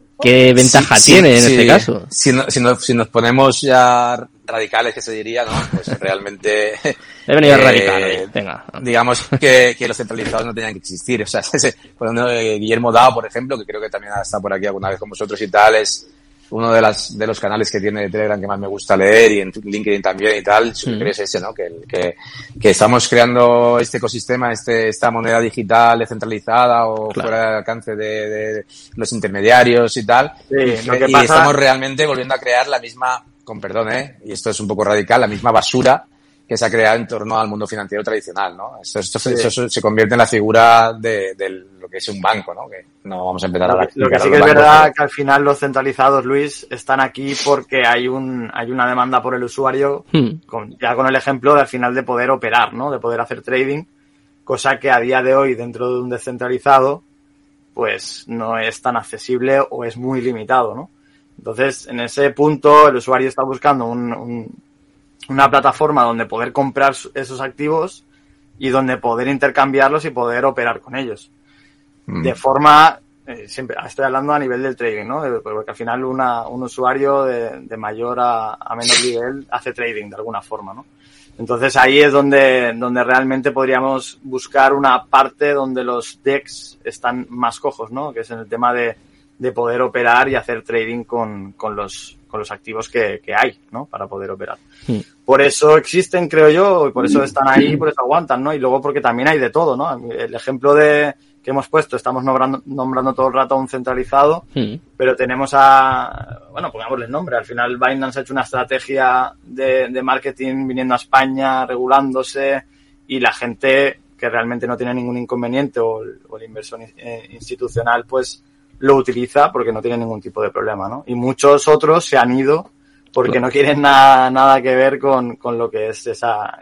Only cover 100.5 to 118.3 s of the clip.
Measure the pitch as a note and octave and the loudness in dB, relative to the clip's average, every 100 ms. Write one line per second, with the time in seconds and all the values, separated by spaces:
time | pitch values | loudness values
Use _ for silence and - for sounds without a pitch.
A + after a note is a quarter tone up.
100.5 | B2+ C#3 D3 D3+ D3 D3 - _ _ - | -2 2 6 6 4 0 -4 _ _ -6
101.5 | C3+ - D#3 D3+ B2 B2+ C3 C3+ C3 C3 | -6 -2 -2 -2 -6 -6 -4 -2 0 0
102.5 | C3+ C#3+ C#3 B2+ C3 C3 C3 C3 B2+ B2+ | -4 -8 -8 -4 -2 -2 0 0 0 0
103.5 | C3+ C3 C3 B2 B2+ B2 C#3 D3 E3+ - | -2 -4 -8 -6 -6 -2 2 2 0 -6
104.5 | C3+ G#2+ B2 _ - B2+ B2 B2+ B2+ C3+ | -8 -6 -8 _ -4 -2 0 -2 -4 0
105.5 | C#3 C3+ C3+ C3 B2+ B2 - - - - | 4 6 6 4 0 -6 -10 -16 -18 -18
106.5 | - E3+ A2+ A2+ C3 A#2 C#3+ F3+ A#2 A2 | -12 -10 -10 -8 -8 -6 -8 -6 -6 -6
107.5 | A#2+ B2 B2 B2+ C3+ C3 C3 C3 C3+ C3 | -4 -4 -2 -4 -4 -6 -8 -8 -8 -6
108.5 | B2+ B2 C3 - C3+ B2+ B2+ B2+ - - | -6 -6 -6 -6 -2 0 0 -2 -8 -18
109.5 | B2+ C3 C3 A#2+ B2+ B2+ C3 C#3 C3 C3 | -6 -2 -2 -2 -4 -4 -4 -6 -8 -8
110.5 | C3+ C3 B2+ B2+ B2 - C3+ C3+ C3 C3+ | -6 -6 -6 -4 -4 0 0 0 -2 -2
111.5 | C3 B2+ B2 B2+ C3+ C3+ C3 B2+ C3+ C#3 | -2 -4 -4 2 2 2 -4 -6 -4 -2
112.5 | C3+ - _ _ _ - C3+ A#2+ - B2 | -4 -6 _ _ _ -10 -2 -2 -2 -6
113.5 | A2 C3+ C3+ C#3 - _ _ A#2+ A#2 A#2 | -4 2 2 2 -2 _ _ -6 -4 -4
114.5 | A#2+ A#2+ B2 B2 B2 B2 B2 A#2+ B2 A#2+ | -6 -6 -6 -6 -6 -6 -8 -6 -6 -4
115.5 | B2+ C#3 A#2 A2+ A2 A2 G#2 _ A2 A2+ | -4 -4 -2 -4 -4 -10 -18 _ -20 -18
116.5 | G#2+ G#2 A2+ A2+ _ A#2+ A#2 - A#2 - | -18 -18 -18 -20 _ -16 -16 -18 -20 -16
117.5 | B2 B2 A#2+ A#2 A#2+ A2+ C3 B2 | -10 -8 -4 -2 -2 -2 -6 -6